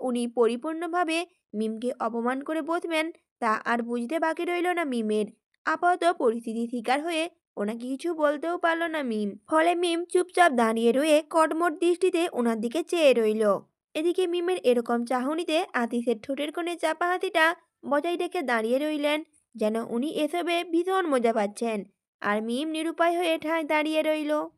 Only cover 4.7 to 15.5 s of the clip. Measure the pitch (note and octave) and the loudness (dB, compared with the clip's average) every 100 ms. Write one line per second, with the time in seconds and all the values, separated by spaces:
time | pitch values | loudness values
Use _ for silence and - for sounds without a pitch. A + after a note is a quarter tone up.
4.7 | F4 D#4+ A#3+ G#3+ G#3+ G#3 - _ _ - | 0 -2 -2 0 -2 -2 -8 _ _ -4
5.7 | D#4+ F4 F4+ E4+ F4 C#4 A#3 A#3 A3+ A#3 | 0 2 2 2 2 0 0 -4 -4 -4
6.7 | A#3+ A3 C4 D#4+ D#4+ E4 _ _ - G#3 | -4 -2 -2 0 -2 -4 _ _ -6 -4
7.7 | A#3 B3 C4+ E4+ E4 D4 D4 D#4+ F4 F4 | -4 -6 -6 -4 0 0 0 -2 -2 0
8.7 | E4 E4 D#4+ C4+ G#3+ G#3 G3 - D#4 E4 | 0 -2 -4 -4 -2 -4 -6 -2 2 2
9.7 | F4 F4 E4+ F4 F4+ F4+ - F4 B3 A3+ | 2 2 0 0 0 0 4 4 6 2
10.7 | A3+ A#3 C4 D#4 D4+ D#4 E4 D#4+ D#4+ F4 | 4 4 4 6 4 4 2 2 2 0
11.7 | F4+ E4+ F4 F#4 F4+ F4 - A#3 A3+ A#3 | 2 0 2 2 2 0 0 0 0 -2
12.7 | D#4+ E4 F4 D4+ A#3+ A3 G#3+ G#3+ F#3+ - | -2 -2 4 6 6 4 2 2 2 -2
13.7 | _ _ - D#4+ E4+ F4+ F4 F4 F4+ - | _ _ -4 -2 0 0 0 0 0 2
14.7 | A#3+ A#3 A#3 A#3+ B3+ B3+ D#4+ F4 | 2 2 -2 0 -2 -2 -4 0